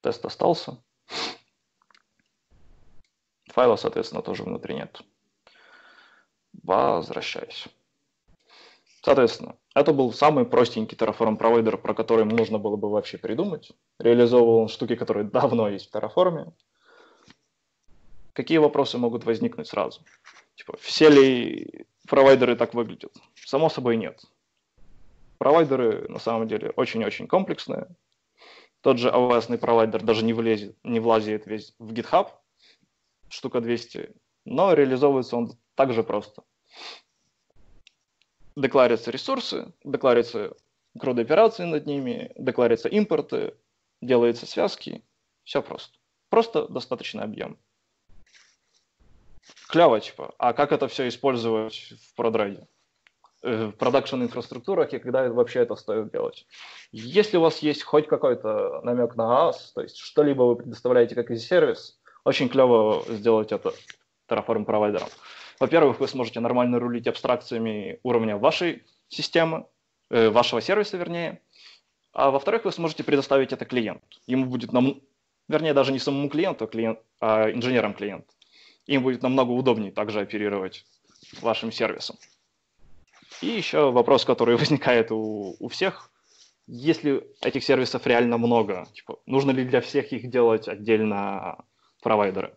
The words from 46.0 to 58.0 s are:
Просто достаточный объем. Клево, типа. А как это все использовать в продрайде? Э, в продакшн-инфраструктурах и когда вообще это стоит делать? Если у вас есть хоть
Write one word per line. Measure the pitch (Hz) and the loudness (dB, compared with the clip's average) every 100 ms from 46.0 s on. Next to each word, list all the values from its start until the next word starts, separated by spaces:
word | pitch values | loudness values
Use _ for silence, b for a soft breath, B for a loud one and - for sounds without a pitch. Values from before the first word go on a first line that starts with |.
| _ _ _ | _ _ _
Просто | 226 226 156 - | 0 2 -4 -4
достаточный | - - 123 - 214 | -10 -8 -10 -10 -10
объем. | 107 104 - - _ _ _ _ _ - _ _ _ _ _ _ _ _ _ _ - - _ - - | -12 -10 -12 -14 _ _ _ _ _ -20 _ _ _ _ _ _ _ _ _ _ -20 -20 _ -20 -2
Клево, | 160 165 110 | 4 6 4
типа. | - - - _ | -2 -16 -18 _
А | 123 | -2
как | 117 143 | 0 0
это | 143 135 | 0 -2
все | - 127 | -4 -6
использовать | 117 139 123 117 110 110 - - 117 _ | -2 -2 -2 -2 -4 -4 -12 -20 -20 _
в | |
продрайде? | - 117 110 101 95 - _ _ _ _ _ _ _ | -4 -2 -2 -4 -6 -20 _ _ _ _ _ _ _
Э, | 123 110 107 | -6 -4 -6
в | |
продакшн-инфраструктурах | - 127 135 - 127 120 123 - 123 151 190 - | -2 0 0 0 -6 -6 -8 -12 -12 -4 -2 -2
и | 123 | -4
когда | 127 127 127 | -4 -2 0
вообще | 120 117 127 | 0 0 0
это | 120 104 | -2 -2
стоит | - 107 107 | -6 -6 -4
делать? | - - - _ B B B B | -6 -8 -10 _ B B B B
Если | 110 117 180 208 175 | -16 -2 0 2 2
у | |
вас | 160 156 | 2 2
есть | 151 147 | -4 -4
хоть | - 151 | 0 0